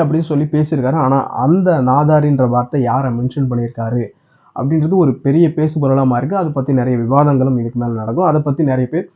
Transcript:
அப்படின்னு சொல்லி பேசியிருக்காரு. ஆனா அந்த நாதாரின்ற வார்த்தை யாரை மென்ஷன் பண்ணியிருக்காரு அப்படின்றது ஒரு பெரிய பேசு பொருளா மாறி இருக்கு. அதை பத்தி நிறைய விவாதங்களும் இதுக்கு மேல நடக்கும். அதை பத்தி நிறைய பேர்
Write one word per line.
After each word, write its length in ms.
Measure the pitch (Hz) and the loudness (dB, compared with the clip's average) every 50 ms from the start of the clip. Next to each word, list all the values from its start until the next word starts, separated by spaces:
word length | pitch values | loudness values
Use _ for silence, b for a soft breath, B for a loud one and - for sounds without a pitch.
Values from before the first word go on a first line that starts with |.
| 165 | 2
அப்படின்னு 160 | 147 147 160 | 2 0 -2
சொல்லி 220 | 160 156 156 143 151 | -2 -2 -2 -2 0
பேசியிருக்காரு. 520 | 147 - 147 156 151 160 143 123 127 151 | 0 0 0 0 0 0 -2 0 0 0
ஆனா 320 | 165 139 131 135 139 - - | 0 0 2 2 0 0 -2
அந்த 540 | - 95 123 139 170 196 180 185 170 143 | -4 -2 0 2 2 2 2 2 2 2
நாதாரின்ற 680 | 127 127 127 139 151 147 156 151 147 147 143 131 131 120 | 2 2 2 2 4 4 4 2 2 2 2 2 2 2
வார்த்தை 320 | 120 123 127 - - 143 | 0 0 -2 -2 -2 -2
யாரை 300 | 123 120 117 135 139 127 | 0 0 0 -2 -2 -2
மென்ஷன் 360 | 117 120 123 131 - 147 139 127 | -2 -4 -4 -4 -2 -2 -2 -2
பண்ணியிருக்காரு 560 | 123 120 117 120 - - 113 113 120 123 113 98 - b b b b b b b b | -2 -2 -4 -4 -6 -6 -6 -4 -2 -4 -4 -6 -10 b b b b b b b b
அப்படின்றது 340 | - 127 139 160 160 151 160 | -6 -4 -2 0 0 0 2
ஒரு 240 | 190 190 170 139 120 | 2 2 2 2 0
பெரிய 400 | - - 135 143 160 170 151 156 | 0 0 0 2 4 4 2 2
பேசு 260 | - 156 156 156 160 | 0 -2 -2 0 0
பொருளா 240 | 143 135 135 139 135 | 0 2 2 2 2
மாறி 140 | 131 123 123 | 2 0 0
இருக்கு. 200 | 147 160 196 196 | -2 -2 -2 -2
அதை 140 | 180 160 | -2 -2
பத்தி 220 | 147 139 131 147 135 | -4 -4 -2 0 0
நிறைய 240 | 127 123 131 127 117 | 0 2 0 0 0
விவாதங்களும் 600 | 117 113 131 139 147 147 143 131 131 135 131 123 | 0 0 2 2 4 4 2 2 2 0 0 -2
இதுக்கு 200 | 117 117 120 120 | -2 -4 -4 -4
மேல 120 | 120 120 | -4 -4
நடக்கும். 340 | 117 110 110 110 117 156 185 | -4 -6 -6 -4 -2 0 0
அதை 160 | 170 151 151 | 2 0 0
பத்தி 220 | 147 151 135 143 156 | 0 -2 -2 -2 0
நிறைய 240 | 139 131 127 127 123 | 0 0 0 -2 -2
பேர் 200 | 147 170 202 - _ | -2 -4 -6 -8 _